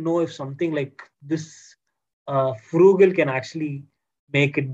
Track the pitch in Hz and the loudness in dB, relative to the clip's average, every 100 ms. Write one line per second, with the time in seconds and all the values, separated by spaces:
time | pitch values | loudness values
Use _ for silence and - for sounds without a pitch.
0 | 160 170 165 - 139 139 170 151 135 - | -2 -2 -4 -6 -12 -6 -4 -4 -6 -10
1 | - _ 143 160 156 - - _ _ _ | -20 _ -8 -8 -8 -18 -20 _ _ _
2 | _ _ - 139 131 120 - 165 185 190 | _ _ -6 -2 -2 -4 -2 4 6 6
3 | 190 170 147 131 - 165 151 139 139 _ | 4 4 0 -2 -6 -8 -8 -10 -14 _
4 | _ _ _ 139 143 151 135 | _ _ _ 0 0 -2 -6